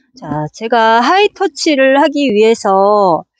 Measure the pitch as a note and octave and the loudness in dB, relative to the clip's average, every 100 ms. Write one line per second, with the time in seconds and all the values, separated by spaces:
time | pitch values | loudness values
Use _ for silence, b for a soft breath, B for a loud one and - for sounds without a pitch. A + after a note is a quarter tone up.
0 | b _ E3 D3 D3+ - A3+ A#3 A3+ A3+ | b _ -10 -8 -8 -10 -4 0 2 2
1 | B3 F#4 G#4 - F#4+ - E4+ C#4+ C4+ C4+ | 0 0 0 -2 -8 -4 -4 0 2 2
2 | D#4 C#4+ C#4 G#3 A3 A3+ G#3 F#3+ G3 G#3 | 0 -2 -2 2 2 0 0 0 2 2
3 | F#3+ D#3+ - _ | 2 0 -6 _